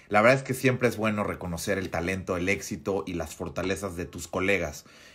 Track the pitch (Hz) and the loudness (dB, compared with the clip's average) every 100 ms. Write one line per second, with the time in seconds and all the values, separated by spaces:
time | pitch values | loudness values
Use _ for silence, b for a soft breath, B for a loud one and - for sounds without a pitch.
0 | B 104 113 139 139 127 131 123 120 104 | B 6 8 6 2 0 2 4 2 2
1 | 110 104 90 85 90 85 104 95 90 85 | 0 0 -2 -4 -6 -4 -2 -2 -2 -2
2 | 87 95 87 90 90 101 - 98 - 92 | -2 -2 -2 0 0 -2 -4 -6 -2 -2
3 | - 85 78 - 85 87 92 90 98 85 | -2 -6 -6 -6 -6 -4 -4 -2 -4 -6
4 | 82 87 - 92 95 95 80 - B B | -8 -10 -6 -2 2 2 0 -6 B B
5 | B | B